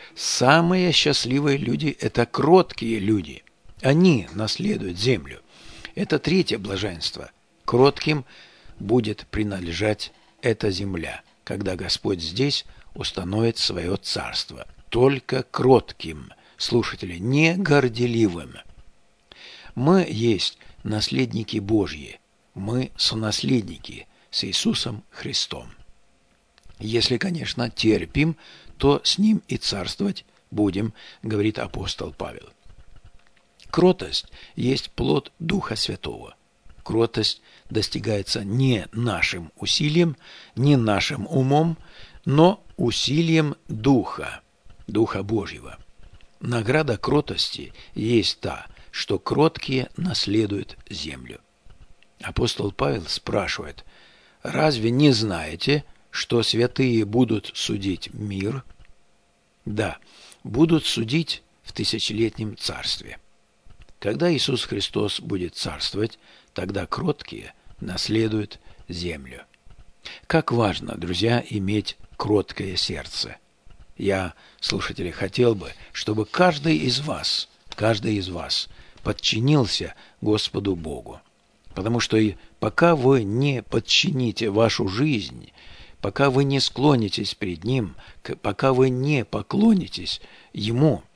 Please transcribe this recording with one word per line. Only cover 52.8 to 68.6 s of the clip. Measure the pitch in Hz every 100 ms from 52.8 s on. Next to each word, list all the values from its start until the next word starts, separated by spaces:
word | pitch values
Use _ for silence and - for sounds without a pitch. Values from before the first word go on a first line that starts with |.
| 139 120 80
спрашивает: | - - 110 87 - 95 - - - - _ _ _
«Разве | - 143 156 127 110
не | 123 147
знаете, | 113 110 85 80 85 - 147 - - _
что | - - 117
святые | 110 113 123 - 131 113
будут | 104 113 120 107 -
судить | - - 107 98 90 -
мир?» | 110 104 98 98 135 - - - - _ _ _ _ _ _
Да, | - 104 98 - _ - - -
будут | - 110 160 160 -
судить | - 113 151 160 - _ _
в | -
тысячелетнем | - 113 110 - 107 113 - 107 -
царстве. | - - - - - - _ _ _ _ - - - -
Когда | 101 127 175
Иисус | 143 - 117
Христос | - 101 - 110 104 -
будет | 101 101 85 -
царствовать, | - 90 - 95 110 - _ - _
тогда | - 95 98 90
кроткие | - 175 - - - - - - -
наследуют | 95 92 - 107 110 107 101 -